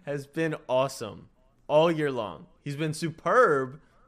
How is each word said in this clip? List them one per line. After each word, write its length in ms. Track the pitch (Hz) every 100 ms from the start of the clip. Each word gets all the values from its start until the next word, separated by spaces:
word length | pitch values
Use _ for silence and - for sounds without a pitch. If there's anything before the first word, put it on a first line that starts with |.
| 147
has 180 | 143 131
been 300 | 160 160 - -
awesome 640 | 127 135 - 107 90 85 _ _ _ -
all 240 | 151 170
year 200 | 156 147
long. 360 | 123 101 78 - _
He's 120 | 143 143
been 180 | 156 156
superb 840 | 170 - 165 233 214 139 131 147 _ _